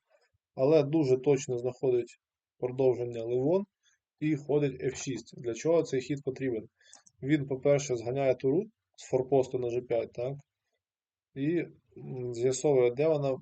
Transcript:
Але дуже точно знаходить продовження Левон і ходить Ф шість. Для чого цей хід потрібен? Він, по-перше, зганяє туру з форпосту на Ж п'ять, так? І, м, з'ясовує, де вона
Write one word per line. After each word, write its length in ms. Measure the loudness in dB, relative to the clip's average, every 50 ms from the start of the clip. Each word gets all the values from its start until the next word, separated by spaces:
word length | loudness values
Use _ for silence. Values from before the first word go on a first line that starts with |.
| _ _ _ _ _ _ _ _ _ _ _
Але 280 | 0 4 4 6 4
дуже 340 | 4 4 2 2 4 4 2
точно 420 | 2 4 2 2 2 0 -4 -6 -4
знаходить 600 | -4 -6 -4 -2 0 2 2 0 0 -4 -12 _ _ _ _ _ _ _ _ _
продовження 640 | -6 -4 0 2 2 2 2 2 -2 -6 -6 -6 -4
Левон 400 | -2 -2 0 2 2 0 0 -2 -6 _ _ _ _ _ _ _ _ _ _
і 160 | -2 -2 -2
ходить 460 | -2 -2 -2 0 0 0 -2 -2 -4
Ф 140 | -4 -4 -4
шість. 440 | -4 -6 -6 -6 -8 -8 -12 -16 -8
Для 140 | -6 -6 -6
чого 280 | -2 0 2 2 2
цей 180 | 2 0 -2 -4
хід 220 | -2 -4 -6 -6 -6
потрібен? 440 | -6 -6 -4 -4 -4 -4 -4 -8 -12 _ _ _ _ -20 -20 _ _ _ _
Він, 240 | -2 -2 -2 -2 -2
по-перше, 500 | -4 -6 0 2 2 2 2 2 -2 -4
зганяє 380 | -4 -4 -4 -4 0 2 0 0
туру 300 | 2 0 0 2 0 0 -4 -10 _ _ _ _
з 80 | -20 -6
форпосту 540 | -2 -2 -2 0 2 2 2 2 2 -2 -4
на 120 | -4 -4
Ж 100 | -4 -4
п'ять, 320 | -2 -2 -2 -2 -2 -4
так? 240 | -6 -6 -6 -6 -8 -10 -14 _ _ _ _ _ _ _ _ _ _ _ _ _ _ _ _ _ -8
І, 300 | -4 -2 0 0 -2 -4 -6 -12 _ _ _ _
м, 380 | -16 -14 -10 -8 -8 -8 -6 -4
з'ясовує, 560 | 0 0 0 0 2 2 4 4 6 4 4
де 180 | 4 2 2 2
вона 280 | 2 2 0 -2 -4 -4